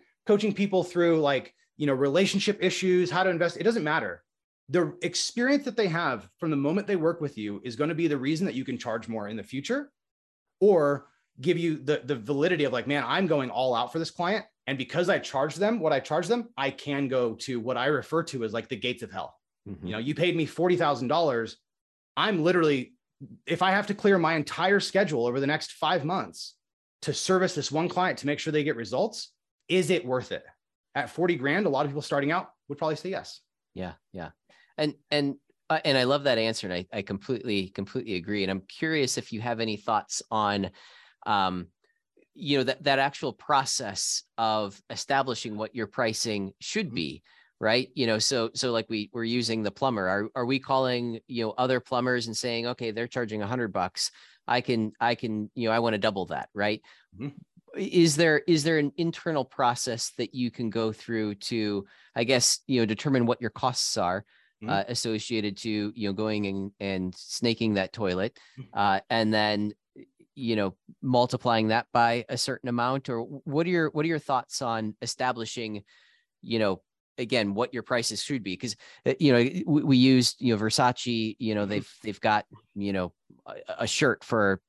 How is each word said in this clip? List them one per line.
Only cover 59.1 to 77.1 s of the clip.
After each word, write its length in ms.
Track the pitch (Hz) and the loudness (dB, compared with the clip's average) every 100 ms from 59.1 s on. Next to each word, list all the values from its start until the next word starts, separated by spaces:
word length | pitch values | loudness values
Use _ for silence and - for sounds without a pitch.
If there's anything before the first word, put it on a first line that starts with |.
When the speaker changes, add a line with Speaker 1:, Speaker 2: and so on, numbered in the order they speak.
| 160 175 156 | -2 -2 -2
Speaker 2:
process 680 | 127 - 127 123 - 117 - - | -2 0 2 2 -2 -4 -4 -4
that 180 | 120 | -6
you 160 | 127 120 | -2 -4
can 200 | - 117 | -2 -4
go 200 | 110 113 | -2 -2
through 440 | 107 - 113 107 | -4 -4 -2 -2
to, 500 | 101 - 117 107 101 98 - _ - | -4 -4 -2 0 -2 -6 -14 _ -2
I 80 | |
guess, 360 | 123 131 - - - | 2 4 4 0 0
you 140 | 127 | 2
know, 60 | 110 | 2
determine 400 | 110 151 135 117 | 0 2 2 2
what 160 | 123 | 0
your 80 | 113 | -4
costs 480 | - 131 120 - - | -2 -2 0 -2 0
are, 260 | 90 92 - _ _ _ | 0 -2 -6 _ _ _
Speaker 1:
Mm-hmm. 120 | 107 | -2
Speaker 2:
uh, 80 | 98 98 | -2 0
associated 680 | 123 120 107 - 113 104 98 | -4 -2 -4 -2 -2 -2 -4
to, 340 | 113 107 104 117 | -4 -2 -4 -4
you 100 | 104 | -4
know, 60 | |
going 340 | 98 110 104 101 | -2 -2 0 -2
and, 240 | 98 98 - | -4 -6 -6
and 340 | 98 95 92 - | -4 -2 -4 -8
snaking 560 | - - 120 113 113 | -10 -2 0 2 2
that 200 | 101 95 | 0 0
toilet, 440 | - 101 90 98 - - - | -2 -2 0 -2 -6 -20 -20
Speaker 1:
Mm-hmm. 200 | 131 104 | -8 0
Speaker 2:
uh, 220 | 101 98 - | 2 2 0
and 240 | 113 110 | 0 2
then, 400 | 107 107 104 104 104 _ - - _ _ | 4 2 2 -2 -6 _ -20 -20 _ _
you 200 | - 120 | -8 -2
know, 220 | 110 98 - - - | 0 0 -2 -16 -8
multiplying 680 | 135 123 123 - 123 113 110 | 0 2 2 0 2 2 4
that 180 | 110 - | 2 2
by 320 | 123 117 120 113 | 4 4 2 -2
a 80 | 127 | -4
certain 320 | - 127 127 | -4 -4 -2
amount? 400 | 120 123 135 131 | 0 0 -2 -4
Or 140 | 117 | -6
what 440 | 113 139 - 143 170 | -6 -10 -4 -2 0
are 40 | |
your, 180 | 175 156 | 2 0
what 160 | 151 | 0
are 40 | 160 | -2
your 100 | 156 | -2
thoughts 420 | - 127 - - | -2 -2 -2 -6
on 340 | 123 113 110 - | -2 -2 -4 -6
establishing, 800 | 120 - 127 120 110 - 113 104 - _ _ _ _ _ | -8 -2 -2 -2 -6 -6 -6 -8 -12 _ _ _ _ _
you 160 | - 113 | -4 2
know, 240 | 104 92 _ _ _ | 2 0 _ _ _